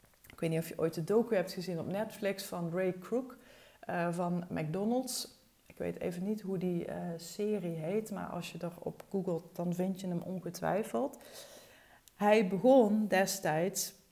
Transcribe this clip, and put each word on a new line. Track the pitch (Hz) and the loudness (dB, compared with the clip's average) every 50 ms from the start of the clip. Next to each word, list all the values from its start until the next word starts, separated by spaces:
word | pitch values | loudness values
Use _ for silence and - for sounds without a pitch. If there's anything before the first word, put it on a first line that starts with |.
| _ - _ _ - - | _ -20 _ _ -20 -16
ik | - - | -8 -4
weet | 170 165 | -2 0
niet | 160 160 | 0 0
of | 160 - | -2 -4
je | - - | -2 0
ooit | 160 165 165 | 0 0 0
de | 175 160 | -2 0
docu | 196 208 233 233 233 220 | 2 4 4 4 4 2
hebt | 185 175 - - | 0 0 -2 -4
gezien | 190 170 185 175 160 | -8 -6 -4 -4 -4
op | - | -4
Netflix | 156 185 202 220 214 - - 202 196 190 196 - | -4 -2 -4 -4 -4 -6 -4 -2 -2 -2 -4 -8
van | - 185 175 170 165 170 | -8 -6 -4 -4 -2 0
Ray | 185 190 185 180 | 0 0 0 -2
Kroc, | 185 - - 220 262 262 254 - - - - - - - - - - | -4 -6 -4 -2 -2 -4 -4 -12 -18 -20 -20 -20 -20 -20 -20 -20 -16
eh, | - - 175 175 170 175 170 | -8 -4 -2 0 0 0 0
van | 180 175 175 175 175 175 - | 0 0 0 0 -2 -2 -4
McDonald's. | 170 160 156 151 165 190 208 226 247 254 262 247 - - - - - - - _ _ _ _ - - | -4 -4 -4 -2 -2 0 0 2 2 0 0 -2 -4 -6 -8 -8 -12 -20 -20 _ _ _ _ -16 -10
Ik | - | -6
weet | - 175 175 - | -6 -4 -4 -4
even | - 180 175 175 185 | -4 -4 -4 -2 -2
niet | 208 214 214 | -2 -2 -2
hoe | 185 190 190 | -2 -4 -2
die, | 175 180 180 175 170 - | 0 0 0 0 0 -2
eh, | - 165 175 175 175 170 | -4 -4 -6 -4 -6 -6
serie | 165 - - - - 208 214 214 196 175 170 165 | -8 -10 -10 -6 -4 -2 0 0 0 -2 -4 -4
heet, | 160 151 170 202 220 214 - | -4 -2 -2 -2 -2 -2 -4
maar | 196 180 175 | -6 -6 -6
als | - - 175 170 - | -6 -6 -6 -8 -8
je | - 170 | -8 -8
erop | 175 170 175 - - - - - - - | -8 -8 -8 -6 -8 -8 -8 -8 -10 -4
googelt, | - 196 180 190 165 165 - - - | -4 -2 0 0 -2 -4 -4 -8 -6
dan | - 175 175 170 | -4 -2 -2 0
vind | 180 185 190 185 185 | 0 0 0 -2 -2
je | 190 | -4
hem | 180 170 170 | -2 -2 -2
ongetwijfeld. | - - 190 170 - 170 175 - 165 160 170 208 214 - - 233 262 - - - - - - - - - - - - - - - - - - - - - _ | -2 -4 -6 -6 -6 -6 -6 -2 0 0 2 0 0 -2 -2 -2 -2 -2 -4 -10 -18 -18 -18 -18 -18 -18 -20 -20 -20 -20 -20 -20 -20 -20 -20 -20 -20 -14 _
Hij | - 202 208 214 220 202 | 2 6 8 8 8 6
begon | 180 196 175 226 254 269 262 220 202 214 214 214 | 4 2 6 8 10 10 10 10 8 6 4 4
destijds | 190 185 185 196 185 - - - 160 156 160 175 196 190 - - - - - - _ | 4 4 4 4 2 0 0 0 2 2 2 2 0 0 -2 -6 -6 -8 -16 -20 _